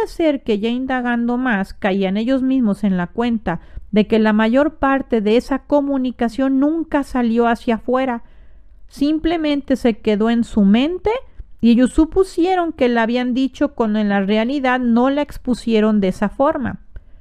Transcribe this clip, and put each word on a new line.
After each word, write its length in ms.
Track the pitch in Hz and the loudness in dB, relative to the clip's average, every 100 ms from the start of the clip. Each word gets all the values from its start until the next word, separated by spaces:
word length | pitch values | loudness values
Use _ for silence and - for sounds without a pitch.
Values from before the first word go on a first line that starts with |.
| 440 | -4
ser 380 | - 330 285 | 0 0 0
que 160 | - 202 | -2 -2
ya 100 | 220 | -2
indagando 680 | 240 262 262 247 240 233 240 | -4 -2 -2 -2 -2 -2 -2
más, 360 | 254 202 196 | 0 0 -2
caían 440 | - 202 190 190 196 | -4 -2 0 0 -2
ellos 260 | 233 269 | 0 0
mismos 400 | 262 269 226 196 | 0 2 2 0
en 140 | 208 185 | 0 0
la 100 | 175 | -2
cuenta 540 | - 240 233 - 165 - - - | -4 -2 -2 -4 -6 -8 -16 -2
de 140 | 208 208 | 0 2
que 140 | 220 | 2
la 140 | 214 | 2
mayor 420 | 214 220 254 302 302 | 2 2 2 0 0
parte 460 | 277 269 262 226 | 0 0 0 -2
de 160 | 202 226 | 2 2
esa 220 | - 269 | 0 -4
comunicación 1000 | - 285 277 277 254 240 233 - 269 269 | 0 0 0 -2 -4 -2 -4 -2 0 2
nunca 440 | 285 330 311 294 | 2 0 -2 -2
salió 440 | 277 254 240 226 233 | -2 -2 0 2 2
hacia 280 | 233 - 226 | 0 -2 -2
afuera. 480 | - 254 262 240 - - - - - - - | -2 -2 -2 -4 -10 -20 -20 -20 -20 -20 -20
Simplemente 880 | - 285 311 320 339 302 285 - 254 | -2 0 0 0 0 0 -2 0 0
se 240 | 247 220 | 0 0
quedó 300 | - 208 220 | 0 0 2
en 140 | 233 | 0
su 220 | 233 - 196 | 0 2 4
mente 460 | 214 285 359 - 480 - - - - | 4 2 -2 -2 -4 -6 -18 -20 0
y 100 | 226 | 2
ellos 200 | 233 254 | 4 2
supusieron 800 | - 320 381 381 - 339 370 339 | 2 0 2 0 0 0 0 -2
que 160 | 311 247 | 0 0
la 140 | 233 | 2
habían 300 | 226 240 247 | 0 -2 -2
dicho 400 | 240 262 - 285 | -2 -2 -2 -4
cuando 260 | - 226 214 | -2 -2 0
en 100 | 208 | 0
la 120 | 202 | 0
realidad 580 | 196 214 226 294 254 254 | 2 0 0 -2 -2 0
no 300 | 247 233 262 | 2 2 2
la 120 | 277 | 0
expusieron 800 | 294 - - 240 - 220 214 214 | -4 -6 -4 -4 0 2 2 2
de 100 | 190 | 0
esa 200 | 180 202 | 0 -4
forma. 520 | - 277 320 220 - - - - - | 0 0 0 -4 -8 -14 -20 -20 -20